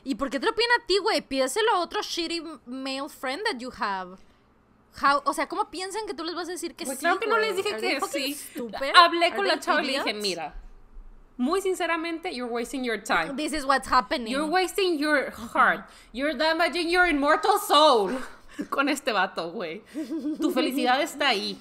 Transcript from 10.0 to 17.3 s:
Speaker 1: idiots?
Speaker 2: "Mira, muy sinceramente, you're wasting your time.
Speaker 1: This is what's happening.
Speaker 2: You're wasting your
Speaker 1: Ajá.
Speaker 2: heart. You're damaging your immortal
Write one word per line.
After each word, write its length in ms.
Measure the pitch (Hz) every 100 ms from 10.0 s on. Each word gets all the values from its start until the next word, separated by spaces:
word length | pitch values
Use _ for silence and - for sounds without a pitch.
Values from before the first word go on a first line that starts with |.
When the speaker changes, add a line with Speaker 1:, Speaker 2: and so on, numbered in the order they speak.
| 294
Speaker 1:
idiots? 120 | 208
Speaker 2:
"Mira, 340 | 202 165 151 - - - - - - - - -
muy 240 | 247 381
sinceramente, 720 | 381 359 330 330 330 330 370 254
you're 160 | 247
wasting 300 | 233 240 277
your 180 | 247 214
time. 340 | - 190 165 277
Speaker 1:
This 160 | 302
is 100 | 311
what's 240 | 269 269 -
happening. 380 | 254 254 302 220
Speaker 2:
You're 180 | 269 311
wasting 460 | 359 349 381 370 311
your 320 | 302 294 -
Speaker 1:
Ajá. 180 | - 226
Speaker 2:
heart. 360 | 302 226 175 - - -
You're 240 | - 294 247
damaging 520 | 311 330 339 294 330
your 180 | 359 359
immortal 500 | 294 285